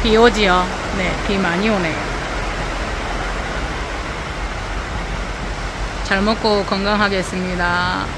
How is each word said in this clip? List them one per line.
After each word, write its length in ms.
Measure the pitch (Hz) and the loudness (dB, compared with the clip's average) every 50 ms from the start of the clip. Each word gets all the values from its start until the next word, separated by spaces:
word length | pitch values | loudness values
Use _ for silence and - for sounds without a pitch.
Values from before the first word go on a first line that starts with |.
| - | 4
비 120 | 226 214 | 6 6
오지요? 520 | 220 233 240 202 208 214 190 180 180 180 185 185 - - - - 196 | 8 8 8 8 6 4 6 6 4 4 2 -2 -4 -4 -4 -2 -2
네, 140 | 185 170 160 160 - - | 0 0 -2 -2 0 0
비 80 | 202 196 | 2 2
많이 280 | 190 175 170 175 202 226 | 2 2 2 2 2 2
오네요. 480 | 214 196 175 160 120 101 101 - - - - - - - - - - - - - - - - - - - - - - - - - - - - - - - - - - - - - - - - - - - - - - - - - - - - - - - - - - - - - - - - - - - - - - - - - - - - - - - - | 2 2 2 0 -2 -2 -4 -4 -4 -4 -4 -4 -4 -4 -4 -4 -4 -4 -4 -4 -4 -4 -4 -4 -4 -4 -4 -4 -4 -4 -4 -4 -4 -4 -4 -4 -4 -4 -4 -4 -4 -6 -6 -6 -6 -6 -6 -6 -6 -6 -6 -8 -6 -6 -6 -4 -4 -6 -6 -4 -4 -4 -4 -4 -4 -6 -4 -4 -4 -4 -4 -6 -6 -6 -4 -6 -4 -4 -6 -6 -4 -4 -4 -4 -4 -4 -2
잘 180 | - 202 190 | 0 2 2
먹고 420 | 196 214 226 - - 220 208 202 190 | 4 2 2 2 2 2 2 2 2
건강하겠습니다. 1400 | - 202 190 196 202 214 208 214 202 196 190 180 - - 185 180 185 180 180 175 175 175 175 180 180 185 190 196 - - | 0 0 0 0 2 2 2 2 2 2 0 -2 -2 -2 -2 -2 -2 0 0 0 2 2 2 0 0 0 -2 -2 -4 -6